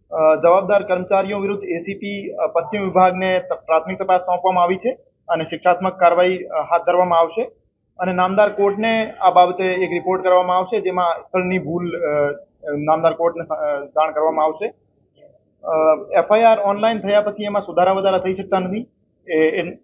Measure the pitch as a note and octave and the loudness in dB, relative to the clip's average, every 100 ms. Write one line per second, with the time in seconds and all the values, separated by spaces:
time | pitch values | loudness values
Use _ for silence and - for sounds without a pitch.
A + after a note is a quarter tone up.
0 | _ E3 D#3 D#3 E3 F#3 F#3+ G3+ G3+ F#3 | _ 2 4 4 4 4 4 0 2 -2
1 | F3+ G3 G3 G3+ G3 G3 F#3+ E3+ F3 G3 | 0 0 0 -4 -4 -4 -6 -6 -6 -8
2 | G3+ G3+ F3 - D#3 E3+ E3+ G#3 F#3+ F3 | -8 -8 -10 -6 -2 -2 -4 -4 -2 4
3 | F#3 F#3 F#3 F#3 F3+ E3 - D#3+ F#3 F#3 | 4 2 0 0 -2 -8 0 0 0 -6
4 | F#3+ F#3 F#3 F3+ F3+ F#3 F3 F#3+ A#3+ C4 | 0 0 0 -2 0 2 2 0 -4 -6
5 | _ _ - E3 D#3 - F3 F3 F#3 F#3 | _ _ -6 -4 -4 -2 0 2 0 2
6 | F3 E3+ F3+ F#3 - D#3+ C#3+ E3+ F3 F3 | 4 4 2 0 -4 -6 -2 -2 2 2
7 | F3+ E3 E3 F#3+ B3+ - _ _ _ - | 2 2 2 -2 -8 -10 _ _ _ -8
8 | F#3 F3+ F#3 G3 G#3 G3+ G3+ G3 A3+ A3+ | -4 0 0 2 2 2 0 0 -2 0
9 | G#3+ - F#3 F3 F3+ F#3 F#3 F#3 F3+ F3 | -2 0 4 6 4 2 -2 -2 -2 -2
10 | F3 F#3 F#3 F3+ F3+ F3+ F3+ A3 F3+ F3+ | -2 -2 2 2 2 0 0 -2 -2 -2
11 | F3 E3 - F#3 F3+ F#3 D3 E3+ F3 E3 | -2 -2 -4 -4 -2 -4 -4 -6 -6 -4
12 | D#3+ D3 D3 C#3+ - _ D3+ D3 D3+ D#3+ | -2 0 -2 -4 -14 _ -8 -6 -2 0
13 | E3 D#3+ E3+ E3 D#3+ D#3 D3+ C#3+ C#3 D#3 | 0 0 -2 -4 -8 -6 -4 -4 -4 -2
14 | D#3 D3+ D#3+ D#3 D#3 D#3 G#3+ - _ _ | -2 0 -2 0 -2 -2 -8 -10 _ _
15 | _ _ - _ _ _ E3+ D#3+ D#3 D#3 | _ _ -20 _ _ _ -4 0 2 2
16 | C3+ F#3 E3+ G#3+ A3+ A3 G3+ G3+ A3 A3 | 0 0 2 4 6 4 2 0 0 -2
17 | G3 G#3 G#3 G3+ G#3 G3+ F#3 E3 F3+ F#3+ | 0 0 0 -4 -4 -4 -2 0 2 2
18 | G3 F#3 F#3 F#3 F#3+ F#3+ F3+ G#3 B3 _ | 2 0 -2 -6 -2 -2 -2 -6 -10 _
19 | _ _ - D#3+ D#3+ F#3+ E3+ - | _ _ -4 2 2 2 -6 -10